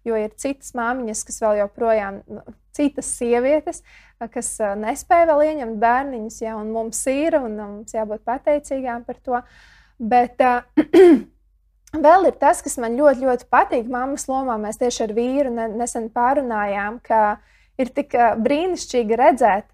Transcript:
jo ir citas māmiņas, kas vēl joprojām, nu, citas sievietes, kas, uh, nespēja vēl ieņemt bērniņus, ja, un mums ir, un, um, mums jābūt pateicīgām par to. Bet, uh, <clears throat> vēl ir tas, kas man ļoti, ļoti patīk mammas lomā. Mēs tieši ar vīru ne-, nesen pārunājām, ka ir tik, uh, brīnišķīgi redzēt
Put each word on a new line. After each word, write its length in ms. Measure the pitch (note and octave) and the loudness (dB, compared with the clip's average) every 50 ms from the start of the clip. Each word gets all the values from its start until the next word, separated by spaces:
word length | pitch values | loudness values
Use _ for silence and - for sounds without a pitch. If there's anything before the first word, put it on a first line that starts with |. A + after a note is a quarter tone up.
| _ | _
jo 120 | A#3 A3+ | -4 -4
ir 140 | A3 G#3+ G#3+ | -2 -4 -6
citas 420 | G#3+ - - C4+ C#4 C#4 - - _ | _ -8 -8 -8 -8 _ -12 -12 _
māmiņas, 500 | B3 A#3 A#3 B3 C4 B3 A3 G#3+ - - | -6 -4 -4 -4 -4 -6 -8 -8 -8 -10
kas 160 | - - - | -12 -8 -2
vēl 200 | A#3 G#3+ G#3 G#3 | 0 0 2 0
joprojām, 640 | G3+ G3+ _ - A#3+ A3+ A3 A3 G3+ G3 G3 G3+ - | 0 -4 _ -4 0 0 0 0 0 -6 -10 -12 -16
nu, 140 | _ G#3 G#3 - - A3 _ _ _ _ | _ -18 -16 -16 -20 -20 _ _ _ _
citas 320 | - D4 C#4 - - - | -2 -2 -2 -2 -4 -10
sievietes, 760 | - - - B3 A#3 A#3+ A#3+ B3 C4 D4+ D4+ D4 F4 D#4+ - _ _ _ - _ _ _ _ A#3 A3+ | -10 -8 -4 0 0 0 2 2 2 0 0 0 -4 -10 -10 _ _ _ -20 _ _ _ _ -14 -10
kas, 280 | _ B3 A#3+ - - - | _ -8 -8 -8 -6 -4
uh, 140 | A3 G3+ G3+ | -4 -4 -4
nespēja 540 | G#3 G#3+ A3 C#4 C#4 - _ F4+ E4+ E4+ | -4 -4 -6 -6 -6 0 _ 4 4 6
vēl 160 | E4 D4+ C#4+ D4+ | 4 4 4 2
ieņemt 320 | D#4 D#4 D4+ B3+ A3+ A3+ G#3 | 2 0 -4 -6 -8 -2 0
bērniņus, 600 | A3+ A#3 A#3+ B3+ C#4 C#4+ C4 A#3 G#3+ A3+ A3 - | 2 2 2 2 0 -4 -8 -8 -10 -10 -10 -8
ja, 140 | A#3 A3 A3 | -8 -8 -8
un 140 | G#3+ G#3+ A3 | -8 -8 -6
mums 340 | A3 A3+ A3+ A3+ G#3+ - - | -6 -6 -6 -6 -8 -6 -4
ir, 300 | C4+ C4 C#4 D4+ E4 E4 | -2 -2 0 0 0 0
un, 240 | D4 C4 A3+ G#3+ G#3 | 0 -2 -2 -8 -10
um, 100 | G#3+ G3+ G#3 | -12 -12 -14
mums 160 | G#3 A3 - - | -16 -16 -8 -6
jābūt 300 | A3+ A3 G#3 G#3 G#3+ _ | -6 -6 -6 -8 -8 _
pateicīgām 800 | - A#3+ C#4 _ D#4+ D4 D4 D4 - C#4+ C4+ C4 B3+ A#3 A#3+ A#3+ | -6 -6 -2 _ 0 0 0 -2 -6 -6 -6 -6 -6 -8 -8 -10
par 100 | - A#3+ _ _ | -12 -14 _ _
to. 180 | - A#3+ A#3+ B3 _ _ - - _ _ _ _ _ _ _ | -4 -4 -4 -4 _ _ -20 -20 _ _ _ _ _ _ _
Bet, 420 | A#3 G#3+ B3 B3 B3 B3 - - | -4 2 2 2 2 2 0 2
uh, 200 | C#4 B3+ B3 B3 - _ _ | 2 2 2 0 -4 _ _
<clears throat> 460 | - D#4 - - E4 F#4+ F4 D#4 A3+ - _ _ _ _ _ _ _ _ _ _ _ _ _ - | 0 0 4 8 8 10 10 8 6 2 _ _ _ _ _ _ _ _ _ _ _ _ _ -6
vēl 340 | D#4 C#4+ D4 E4+ G4 F#4 | 2 6 6 6 6 6
ir 80 | C#4 - - | 2 0 2
tas, 220 | C#4 C#4+ F4 - - | 2 2 2 0 -4
kas 140 | C#4+ - | -10 -8
man 200 | - A#3 A3+ A#3 | -6 -6 -4 -2
ļoti, 240 | B3 D4+ D4 C4+ A#3 | 4 4 4 4 4
ļoti 240 | C4 C4 B3 B3 - _ | 0 -2 -2 -2 -2 _
patīk 360 | - C4 F#4+ - E4 B3+ A3 A#3+ | 2 2 2 2 0 -4 -4 -4
mammas 360 | C4 A#3+ B3+ C4+ C#4 - - | -6 -6 -6 -6 -6 -8 -6
lomā. 300 | - C4 C4 C4+ C4 A#3 G#3+ | -4 -4 -4 -2 -4 -6 -6
Mēs 200 | G#3+ G#3 G#3+ - | -6 -8 -4 -2
tieši 240 | C4 A#3+ A#3+ - A#3 | -2 -4 -2 -2 -4
ar 100 | G#3 G#3+ | -4 -2
vīru 380 | A3+ A#3+ B3 C4 C#4 C#4+ C4 A#3 | -2 -2 0 0 0 0 -2 -2
ne-, 160 | A#3 A3+ A3+ G3+ | -4 -6 -6 -4
nesen 320 | A3+ A#3 A#3+ - A#3+ A3+ A3+ | -6 -6 -6 -6 -8 -8 -6
pārunājām, 920 | _ B3+ A#3+ B3 C#4 D4 C4+ A#3+ A3+ G#3+ G#3 G3+ G3+ G3+ G3+ G#3 A3+ A#3+ _ | _ 0 0 2 2 0 -2 -2 -4 -4 -2 -4 -4 -4 -6 -6 -8 -12 _
ka 340 | - A#3 A3 G#3+ G#3 G#3 - _ _ _ _ _ _ _ - | 0 2 2 2 2 0 -4 _ _ _ _ _ _ _ -4
ir 120 | C4 B3 - | -4 -4 -2
tik, 220 | - - - - | -6 -6 -2 2
uh, 180 | A#3+ A#3+ A3+ - | 4 4 4 2
brīnišķīgi 840 | A3+ G#3+ B3 C#4+ D4 F4 F#4 F4+ - - - - B3 A#3 G#3 A3+ | 0 0 0 0 0 0 -2 -4 -6 -8 -4 -2 -2 0 0 0
redzēt 500 | A#3 B3+ D#4 D#4 A#3 C4 G#3+ F#3+ G#3 - _ | 4 4 4 4 4 2 2 2 0 -4 _